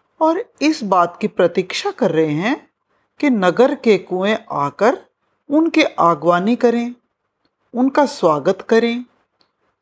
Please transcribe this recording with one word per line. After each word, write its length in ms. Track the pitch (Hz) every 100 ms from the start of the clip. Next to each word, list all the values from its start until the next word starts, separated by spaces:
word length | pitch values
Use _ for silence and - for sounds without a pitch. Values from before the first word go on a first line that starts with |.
| _ -
और 240 | 320 339 - -
इस 220 | 294 302
बात 340 | 202 190 196 -
की 60 | 208
प्रतीक्षा 640 | - 175 180 180 - 403
कर 200 | - 196
रहे 220 | 156 156
हैं 360 | 147 208 440 _ _ _ _ _ -
कि 100 | 294
नगर 460 | 226 180 170 262 285
के 220 | 233 185
कुएं 400 | - 185 196 220 -
आकर 480 | 147 143 - 214 370 - _ _ _ -
उनके 340 | 294 330 311
आगवानी 720 | 285 - 170 156 165 175 196 240
करें, 400 | 240 233 240 240 _ _ _ _ _ _ _ 233
उनका 300 | 262 285 285
स्वागत 560 | - 165 147 143 190
करें।" 440 | - 226 233 240 247 _ _ _ _ _ _ _